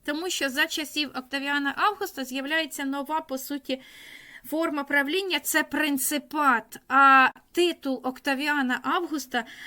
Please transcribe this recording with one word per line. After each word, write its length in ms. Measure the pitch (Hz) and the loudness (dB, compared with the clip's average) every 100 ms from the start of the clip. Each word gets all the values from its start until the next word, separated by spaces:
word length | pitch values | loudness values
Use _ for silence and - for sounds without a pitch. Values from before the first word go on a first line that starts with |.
Тому 260 | - 302 359 | -4 -4 -4
що 200 | - 277 | -2 -2
за 180 | 262 320 | 0 -2
часів 440 | - 294 302 294 - | -2 -4 -4 -4 -6
Октавіана 580 | 254 277 277 285 277 - | -6 -6 -2 0 -2 0
Августа 460 | 392 403 381 - | 0 0 -6 -6
з'являється 640 | 254 262 269 320 311 - 277 | -6 -6 -2 -2 -2 -4 -4
нова, 360 | 277 277 311 | -4 -4 -4
по 160 | 311 262 | -4 -8
суті, 440 | - 285 - 262 - - - - - - - | -6 -8 -6 -6 -8 -20 -20 -20 -20 -20 -6
форма 380 | 311 330 285 | -2 0 -2
правління. 560 | 277 285 277 359 392 294 | 0 0 2 -2 -2 -4
Це 240 | - 311 | 0 0
принципат, 1160 | 302 302 302 277 - 294 294 302 285 233 - - _ | 0 -2 0 0 -2 -2 -4 0 2 2 -2 -20 _
а 420 | 269 277 269 254 - _ | 6 8 8 6 2 _
титул 500 | - 349 320 277 254 | 2 2 0 -4 -4
Октавіана 760 | 254 262 285 262 294 294 254 247 | -4 -6 -4 -2 0 0 0 0
Августа, 640 | - 349 330 302 - 247 233 - | 0 -2 -2 -6 -2 -4 -4 -14